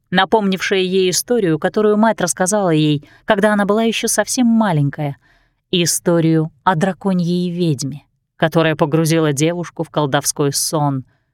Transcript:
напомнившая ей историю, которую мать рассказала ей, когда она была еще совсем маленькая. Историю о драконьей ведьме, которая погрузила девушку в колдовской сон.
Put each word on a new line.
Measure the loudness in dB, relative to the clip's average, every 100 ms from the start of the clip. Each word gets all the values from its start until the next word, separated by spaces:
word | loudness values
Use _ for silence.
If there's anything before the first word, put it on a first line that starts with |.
| _
напомнившая | -2 2 2 0 -2 -2 -2
ей | 0 0 0
историю, | -2 -2 0 0 0
которую | -2 0 0 2
мать | 2 0
рассказала | -4 -2 -2 0 2
ей, | 2 2 0 -6 -20
когда | -2 0 2
она | 2 0
была | 2
еще | 0 -2 -2
совсем | -2 -2 0 2
маленькая. | 2 2 2 0 -2 -8 -8 _ _ _ _ _
Историю | -2 0 -2 0 2 2 2 0 -4
о | -2 0
драконьей | -2 -2 -2 -2 0 -2 -2
ведьме, | -2 -2 -2 -4 -10 _ _ _ _
которая | 0 2 2 2
погрузила | 0 0 2 2 0
девушку | 0 0 -2 -8 -8
в | -6
колдовской | -4 0 0 -2 -2 -2
сон. | -2 -4 -2 -2 -4 -8 _ _